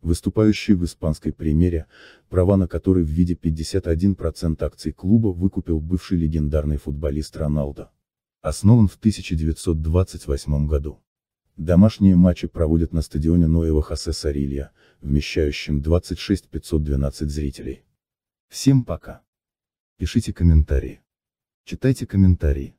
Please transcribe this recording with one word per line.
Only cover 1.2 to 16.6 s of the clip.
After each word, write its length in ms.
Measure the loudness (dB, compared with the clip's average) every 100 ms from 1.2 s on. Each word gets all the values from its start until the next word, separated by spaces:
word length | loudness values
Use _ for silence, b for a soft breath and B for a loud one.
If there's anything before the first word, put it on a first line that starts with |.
| -6
премьере, 540 | -6 -2 2 2 0 -8 B B B _
права 280 | 0 4 2
на 120 | 2
который 340 | -2 0 2
в 60 | 2
виде 260 | 0 0
пятьдесят 520 | 0 -4 -4 -4 -6 -2
один 280 | 0 0
процент 480 | 0 -6 -4 -4 -4
акций 300 | -6 _ -10
клуба 360 | -8 0 2 2
выкупил 520 | -2 -4 -4 -4 -4
бывший 380 | -2 -6 -2 -2
легендарный 580 | -2 -2 -2 -2 -2 -4
футболист 600 | -6 -6 -4 -6 -8 -6
Роналдо. 540 | -4 -4 -4 -8 -18 _ _ _ _ _
Основан 440 | -8 0 4 6 4
в 100 | 2
тысяча 360 | -2 -2 -6
девятьсот 460 | -4 -2 -4 -2 -2
двадцать 440 | 0 0 0 -4 -6
восьмом 420 | -6 -4 -2 0
году. 320 | -2 -4 -14 _ _ _ _ _ -12
Домашние 600 | 0 6 6 6 4 6
матчи 320 | 6 4 -6
проводят 440 | -4 0 2 0
на 80 | -2
стадионе 460 | -4 -4 0 2 4
Ноева 340 | 2 2 0
Хосе 320 | -2 -6 -6
Сарилья, 600 | -6 -4 -4 -4 -6 -10 b b b
вмещающем 800 | -2 -2 0 -2 -2 -2 -4 -4
двадцать 380 | 0 0 0 -10
шесть 300 | -4 -4 _
пятьсот 340 | -14